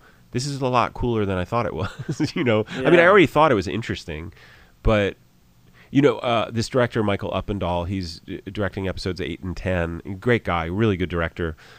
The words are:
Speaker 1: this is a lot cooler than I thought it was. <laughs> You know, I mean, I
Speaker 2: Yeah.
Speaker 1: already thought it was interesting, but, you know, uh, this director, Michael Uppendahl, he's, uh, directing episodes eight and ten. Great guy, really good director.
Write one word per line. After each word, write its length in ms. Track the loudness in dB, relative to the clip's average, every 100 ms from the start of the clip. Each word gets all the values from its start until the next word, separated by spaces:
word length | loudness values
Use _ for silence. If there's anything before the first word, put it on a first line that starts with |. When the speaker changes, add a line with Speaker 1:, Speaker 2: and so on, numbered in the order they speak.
| -14 _ _
Speaker 1:
this 140 | -6 -4
is 140 | -4
a 60 | 0
lot 240 | 2 0
cooler 300 | 0 -2 0
than 140 | 0 -2
I 60 |
thought 220 | -2 -2 -2
it 80 |
was. 580 | -4 -6 -8 -8 -4 -2
<laughs> 20 | 0
You 80 |
know, 200 | 2 2 0
I 140 | 0
mean, 120 | 4
I 80 | 6
Speaker 2:
Yeah. 60 | 6
Speaker 1:
already 180 | 6 6
thought 240 | 4 4
it 20 |
was 140 | 2 0
interesting, 640 | -4 -6 -8 -8 -10 -10 -16 -20 -20 -20 _ 2
but, 300 | 2 2 -4 _ _ _ _ _ -20 -2
you 100 | 4
know, 180 | 4 4
uh, 300 | 0 0 0
this 180 | -4 0
director, 340 | 2 2 2
Michael 300 | 0 0 -2
Uppendahl, 560 | -4 -4 -4 -2 -2 -2
he's, 320 | -4 -6 -12 -12
uh, 60 | -12 -10
directing 340 | -4 -4 -4 -4
episodes 340 | -4 -6 -4
eight 200 | -6 -6
and 160 | -8 -6
ten. 440 | -2 -2 -2 -4 -10 -6
Great 240 | 0 0
guy, 220 | 0 -2 -2
really 300 | 0 0 0
good 120 | -2
director. 460 | -2 -4 -4 -6 -6 -14